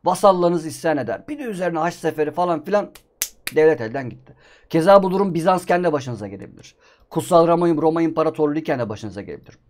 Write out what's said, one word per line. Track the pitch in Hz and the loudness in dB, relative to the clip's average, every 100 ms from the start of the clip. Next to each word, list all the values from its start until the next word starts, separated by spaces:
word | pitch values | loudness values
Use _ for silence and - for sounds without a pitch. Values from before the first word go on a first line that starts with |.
Vasallarınız | 170 180 202 180 175 175 156 | -4 4 4 6 2 0 -4
isyan | 127 170 151 | -6 -4 -2
eder. | 107 - - | -4 -8 -10
Bir | 294 | -12
de | |
üzerine | 254 180 180 165 | -10 -6 -4 -2
haç | 165 | -4
seferi | 170 165 - 147 | -4 -6 -2 -4
falan | 147 180 160 | -2 -2 -2
filan. | 151 202 - - _ _ - - - | -2 -2 -2 -10 _ _ -10 -10 -4
Devlet | 143 156 151 | 2 4 2
elden | 113 135 127 | -4 -8 -10
gitti. | - - _ _ _ _ | -12 -20 _ _ _ _
Keza | 165 170 196 | 0 6 6
bu | 185 | 6
durum | 185 196 | 0 -2
Bizansken | 165 170 180 - 180 | 0 0 0 0 0
de | 175 | 0
başınıza | 147 131 113 101 | -2 -4 -10 -10
gelebilir. | 101 - - - _ _ _ _ | -12 -16 -20 -20 _ _ _ _
Kutsal | 160 - 175 170 | -6 2 4 6
Roma, | 170 170 | 4 2
Roma | 156 156 165 | 2 0 0
İmparatorluğu'yken | 165 160 156 156 151 151 156 135 | -2 0 -2 0 -2 -2 -4 -4
de | 113 | -4
başınıza | 107 107 95 | -8 -10 -12
gelebilir. | 95 71 - - _ | -12 -14 -18 -20 _